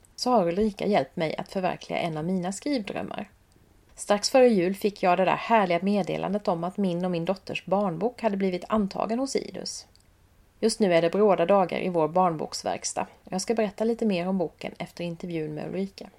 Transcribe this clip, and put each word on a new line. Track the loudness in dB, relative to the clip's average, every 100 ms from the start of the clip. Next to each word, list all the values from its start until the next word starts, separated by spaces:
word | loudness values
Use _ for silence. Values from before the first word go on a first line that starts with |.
| _ -6
så | 2
har | 4 4
Ulrika | 2 0 0 0
hjälpt | 2 0 -2
mig | -4 -4
att | -6
förverkliga | -4 -4 -4 -6 -4
en | -4 -4
av |
mina | -4 -2 -4
skrivdrömmar. | -6 -4 -4 -4 -8 -8 -10 -12 _ _ _ _ _ _
Strax | -12 -2 0 4
före | 6 6
jul | 6 2
fick | 0 -2 0
jag | 2 4
det |
där | 4 2
härliga | 2 2 4 2
meddelandet | 2 0 0 -2 -2 -2 -2
om | -2
att | -2 -2
min | 0 0
och | -2
min | -2
dotters | -2 -4 -4 -10 -2
barnbok | 0 0 -2 -4 -2
hade | -2 0
blivit | -2 -2 -2
antagen | 0 0 -2 -4 -2
hos | -2 -4
Idus. | -6 -10 -10 -12 -16 _ _ _ _ _ _ -2
Just | -2 2
nu | 4
är | 6
det | 4
bråda | 4 4 4 4
dagar | 4 4 0
i | -2
vår | 0 0
barnboksverkstad. | 2 2 0 -6 -6 -6 -4 -6 -6 -8 -10 -8
Jag | -8
ska | -2
berätta | -2 -2 -2
lite | -2 0 0
mer | 0 0
om | -2
boken | -2 -6 -12 -10
efter | -14 -8
intervjun | -8 -8 -6 -6 -6
med | -6 -8
Ulrika. | -6 -6 -8 -20